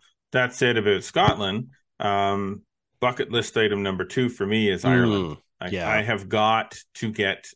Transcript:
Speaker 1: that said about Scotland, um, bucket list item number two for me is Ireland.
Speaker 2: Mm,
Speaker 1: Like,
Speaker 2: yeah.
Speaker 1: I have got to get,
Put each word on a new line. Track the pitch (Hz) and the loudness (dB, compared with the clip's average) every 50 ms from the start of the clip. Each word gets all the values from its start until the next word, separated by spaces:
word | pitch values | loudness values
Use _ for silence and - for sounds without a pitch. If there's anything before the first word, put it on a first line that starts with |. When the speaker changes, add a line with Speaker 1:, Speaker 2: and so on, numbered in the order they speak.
| _ _ _ _ _ _ | _ _ _ _ _ _
Speaker 1:
that | - 127 123 123 - | 0 0 0 0 0
said | - 127 123 120 113 | 0 2 2 2 2
about | 101 104 101 90 - | 4 2 2 2 0
Scotland, | - - 160 190 208 - 107 104 95 98 110 127 - - _ _ _ _ - | -4 0 2 2 2 2 0 -2 -4 -4 -6 -8 -10 -16 _ _ _ _ -6
um, | - 101 101 101 98 98 98 98 101 95 101 92 - _ _ _ _ _ _ - | -2 -2 0 0 0 0 0 -2 -4 -6 -8 -10 -14 _ _ _ _ _ _ -2
bucket | 123 123 123 - - - 110 | -2 -2 0 -2 -6 -2 -2
list | 117 110 - - 113 | -2 -2 0 0 2
item | 110 101 101 101 98 | 2 2 2 0 -2
number | 98 92 90 90 | -2 -2 -4 -4
two | - - 131 127 123 | -4 0 0 0 0
for | 120 - 101 | 0 -2 -2
me | 98 107 110 107 101 | 0 2 2 2 2
is | 92 85 - | 0 0 2
Ireland. | 127 127 123 120 113 104 98 90 | 2 4 4 4 4 2 0 0
Speaker 2:
Mm, | 80 73 - _ _ _ - | -4 -6 -10 _ _ _ -12
Speaker 1:
Like, | - 90 95 | -10 -8 -6
Speaker 2:
yeah. | 90 85 107 | -4 -2 0
Speaker 1:
I | 110 110 | 0 0
have | 104 117 113 101 98 90 | 0 0 -4 -4 -4 -4
got | 113 107 107 110 110 110 110 - - - - _ _ | 0 2 2 2 2 2 -2 -4 -10 -20 -20 _ _
to | - 120 110 | -8 -8 -8
get, | 107 - 101 95 90 - - - - | -2 -2 -2 -2 -2 -4 -10 -20 -16